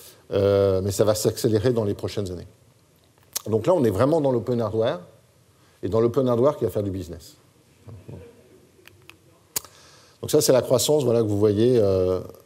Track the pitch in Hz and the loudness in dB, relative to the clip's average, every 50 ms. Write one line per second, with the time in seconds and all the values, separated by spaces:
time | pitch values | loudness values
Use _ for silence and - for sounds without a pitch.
0 | - - - - _ - - 98 98 101 101 98 98 98 95 95 92 101 98 - | -20 -20 -20 -20 _ -4 -2 0 2 2 4 4 2 2 2 0 -2 -2 0 0
1 | 113 104 107 - - 117 104 - - 120 107 107 101 131 123 113 110 101 98 - | 2 2 2 0 0 -2 -2 0 -2 0 0 0 0 0 0 0 -2 -4 -4 -6
2 | - 98 - - 101 90 90 85 - - - _ _ _ _ _ _ _ _ _ | -8 -8 -8 -8 -8 -8 -8 -12 -14 -16 -20 _ _ _ _ _ _ _ _ _
3 | _ _ _ _ _ _ - - - 110 104 110 104 147 185 175 131 110 95 92 | _ _ _ _ _ _ -14 -12 -6 -2 -2 -2 0 2 2 2 2 2 2 2
4 | 123 139 160 165 143 135 127 120 101 127 123 117 117 104 104 110 110 123 160 180 | 2 2 2 2 2 0 0 -2 -2 -4 -4 -4 -4 -4 -2 -2 -2 -2 -4 -6
5 | 180 - - _ _ _ _ _ _ _ _ _ _ _ _ _ - 101 90 113 | -10 -18 -20 _ _ _ _ _ _ _ _ _ _ _ _ _ -6 -2 0 2
6 | 117 120 117 143 131 127 120 117 120 120 117 - 120 110 - 110 101 101 90 95 | 2 2 2 0 0 0 2 2 2 2 0 0 -2 -4 -2 -2 -4 -4 -6 -8
7 | 87 82 87 80 - - - _ _ _ _ _ _ _ _ _ - - - - | -8 -12 -14 -16 -18 -20 -20 _ _ _ _ _ _ _ _ _ -20 -20 -20 -20
8 | - - 95 92 87 - - - - - - - _ _ _ _ _ - - - | -18 -18 -18 -18 -18 -20 -20 -20 -20 -20 -20 -20 _ _ _ _ _ -20 -20 -20
9 | _ - - _ _ _ _ _ _ _ - - - - - - - - - - | _ -20 -20 _ _ _ _ _ _ _ -12 -12 -12 -12 -20 -20 -20 -20 -20 -20
10 | - - _ _ - 120 - 151 143 - 135 123 117 - 135 120 - - 151 151 | -20 -20 _ _ -4 0 2 2 4 4 4 2 2 2 0 0 2 2 0 2
11 | 135 120 117 120 113 107 104 101 104 107 104 101 113 123 127 117 104 98 95 95 | 2 2 2 2 2 0 0 2 2 2 2 2 2 4 4 4 2 2 2 2
12 | 92 92 92 90 90 - - - - | 2 0 0 -2 -4 -10 -18 -20 -20